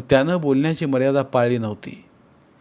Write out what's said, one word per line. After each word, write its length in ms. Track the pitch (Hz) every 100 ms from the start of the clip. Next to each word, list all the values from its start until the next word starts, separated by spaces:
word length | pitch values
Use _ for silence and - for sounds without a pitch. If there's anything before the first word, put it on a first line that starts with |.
| 120
त्यानं 320 | 135 147 180
बोलण्याची 440 | 151 135 151 160 156
मर्यादा 380 | 135 131 139
पाळली 340 | 135 127 120 123
नव्हती. 460 | 110 101 - - - _ _ _ _ _